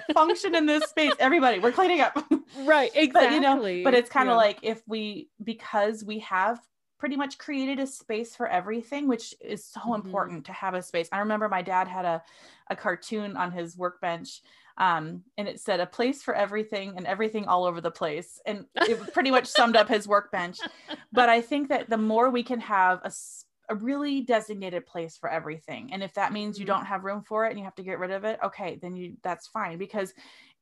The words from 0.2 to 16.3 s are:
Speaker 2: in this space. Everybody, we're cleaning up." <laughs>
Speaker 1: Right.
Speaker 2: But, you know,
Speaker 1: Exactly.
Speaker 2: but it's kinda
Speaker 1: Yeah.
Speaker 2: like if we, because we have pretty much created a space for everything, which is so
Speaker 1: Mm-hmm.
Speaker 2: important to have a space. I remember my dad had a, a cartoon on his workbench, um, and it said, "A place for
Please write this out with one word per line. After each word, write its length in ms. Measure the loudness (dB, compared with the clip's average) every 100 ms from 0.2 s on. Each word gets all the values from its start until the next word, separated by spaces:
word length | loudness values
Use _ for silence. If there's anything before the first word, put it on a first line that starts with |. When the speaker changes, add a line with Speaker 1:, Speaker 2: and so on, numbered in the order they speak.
| 4 4 0
Speaker 2:
in 120 | 2 4
this 220 | 2 0
space. 280 | 2 2 4
Everybody, 380 | 4 6 4 4
we're 120 | 2
cleaning 280 | 4 4 4
up." 160 | 2 2
<laughs> 260 | 0 -2 -2
Speaker 1:
Right. 360 | -2 4 6 4 4 4
Speaker 2:
But, 180 | 6 6
you 100 | 6
know, 220 | 4 4
Speaker 1:
Exactly. 200 | 2 0
Speaker 2:
but 120 | 4
it's 160 | 4 4
kinda 240 | 2 4
Speaker 1:
Yeah. 20 | 6
Speaker 2:
like 220 | 4 2
if 200 | -6 -6 -6
we, 440 | -6 -6 -8 -14 -12
because 600 | -10 -10 -4 0 0 -2
we 140 | -8 -10
have 400 | -2 0 0 -2 _ _ _ _
pretty 180 | -6 -4
much 220 | -4 -8
created 400 | -8 -4 -2 -2
a 80 | -6
space 480 | -8 -6 -6 -6 -6
for 100 | -2
everything, 600 | -2 -2 -8 -6 -4 -2
which 260 | -2 -4 -16
is 240 | -12 -12 -12
so 280 | -10 -6
Speaker 1:
Mm-hmm. 220 | -4 -4 -4
Speaker 2:
important 300 | -4 -8 -12
to 60 |
have 220 | -8 -6
a 80 | -6
space. 260 | -4 -4 -4
I 60 | -2
remember 280 | -2 -2 -2
my 140 | -2
dad 260 | 0 0 0
had 160 | -2 -2
a, 160 | -2 -6 -20 -20 -14 -10
a 60 | -6
cartoon 600 | -4 -4 -4 -6 -6 -4
on 160 | -4
his 240 | -6 -8 -6
workbench, 640 | -6 -4 -6 -6 -8 -18 _ _ _ -2
um, 460 | 0 0 -4 -10 -12 -10
and 100 | -8
it 120 | -6
said, 200 | -2 -2
"A 60 | -2
place 360 | -2 -2 -2
for 120 | -2